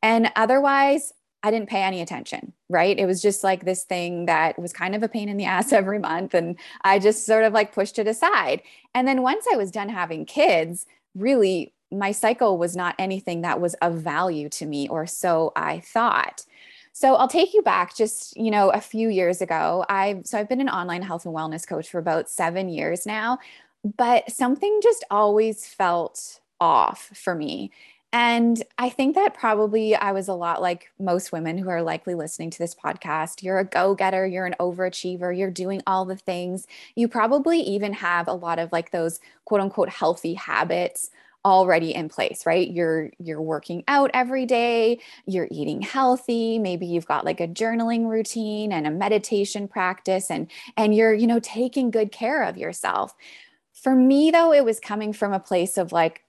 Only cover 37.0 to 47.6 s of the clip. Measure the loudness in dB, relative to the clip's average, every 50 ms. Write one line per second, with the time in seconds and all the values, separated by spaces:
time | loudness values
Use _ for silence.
37 | 0 0 2 2 2 4 4 2 2 2 2 2 0 0 -2 -2 -2 -4 -6 -4
38 | -2 0 0 0 0 -2 -4 -4 -4 -4 -2 -2 -2 -2 -2 -4 -4 -2 -4 -4
39 | -4 -4 -4 -6 _ -20 _ _ -6 -2 0 0 0 0 0 -2 -2 -2 -2 -2
40 | 0 0 0 0 -4 -6 -6 -6 -6 -4 -2 0 0 0 0 -2 -2 -4 -4 -8
41 | -12 -12 _ _ _ _ _ _ 2 4 6 6 6 6 4 2 2 0 -4 -4
42 | -6 -8 -4 -4 -4 -4 -4 -4 0 2 2 2 2 0 0 -2 0 0 0 -2
43 | -2 -6 -10 -14 -10 -10 -8 -6 -4 -4 -4 -6 -6 -6 -8 -6 -2 2 2 4
44 | 4 4 2 0 -2 0 -2 -4 0 0 2 2 2 2 2 2 2 2 0 -2
45 | -6 -16 -20 -16 -10 -4 -4 -4 -4 -4 -4 -6 -6 -6 -6 -6 -8 -6 -2 0
46 | 2 2 2 2 0 -2 -2 0 0 0 0 0 -2 -2 -2 -4 -4 -2 -4 -4
47 | -2 -2 -4 -2 -2 -2 -4 -4 -4 -6 -4 -4